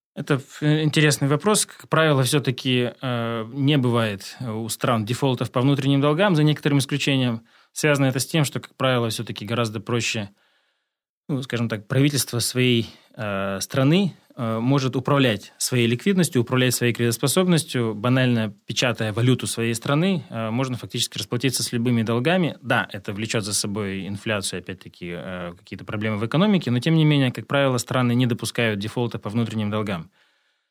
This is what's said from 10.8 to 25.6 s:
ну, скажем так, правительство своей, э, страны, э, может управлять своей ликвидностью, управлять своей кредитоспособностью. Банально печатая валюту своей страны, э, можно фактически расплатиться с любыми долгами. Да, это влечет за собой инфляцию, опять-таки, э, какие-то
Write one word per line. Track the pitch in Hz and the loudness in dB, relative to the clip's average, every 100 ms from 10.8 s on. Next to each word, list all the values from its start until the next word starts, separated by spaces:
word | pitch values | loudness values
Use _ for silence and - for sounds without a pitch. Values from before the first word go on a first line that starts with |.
| _ _ _ _ - | _ _ _ _ -6
ну, | 135 | -6
скажем | 131 117 117 | -4 -4 -2
так, | 107 - | -4 -2
правительство | 127 143 139 - 117 | 2 2 2 -2 -4
своей, | - 127 127 117 92 - _ - | -2 0 2 2 0 -12 _ -10
э, | 104 98 98 98 | -6 -4 -4 -6
страны, | - 131 135 180 185 - _ - | -4 2 4 4 2 -4 _ -8
э, | 113 113 | -4 -2
может | 123 139 131 131 | 2 2 2 -2
управлять | 131 139 127 98 - _ | 0 2 2 0 -6 _
своей | - 123 117 | -2 2 2
ликвидностью, | 120 196 185 160 123 | 2 2 2 2 2
управлять | 113 127 127 - | 2 2 2 2
своей | 120 | 0
кредитоспособностью. | 113 117 110 139 190 185 165 165 127 113 107 | 2 0 0 0 2 4 2 2 -2 -2 -2
Банально | 123 131 127 117 110 - - | 0 2 4 2 0 -6 -8
печатая | - 127 113 110 | -2 0 0 -2
валюту | 104 123 127 107 | 2 2 2 0
своей | - 117 117 | -2 -2 -2
страны, | - 143 190 175 - | 0 2 2 0 -4
э, | 113 113 | -8 -4
можно | 120 131 120 | -2 -2 -6
фактически | 101 120 - - | -8 -6 -6 -6
расплатиться | - 120 135 120 | -6 -2 -2 -2
с | 117 | -2
любыми | 120 120 120 | -2 0 2
долгами. | 110 117 139 185 151 - | 0 0 2 2 0 -4
Да, | 120 120 92 | 0 0 0
это | 92 - | -6 -8
влечет | 101 110 117 | -6 -4 -4
за | 104 | -2
собой | 98 107 104 98 95 92 | -4 -2 -4 -4 -6 -8
инфляцию, | 107 113 104 95 92 | -8 -4 -4 -4 -8
опять-таки, | 92 92 85 - 87 | -10 -14 -16 -14 -12
э, | 87 92 90 87 | -10 -10 -10 -10
какие-то | 85 | -12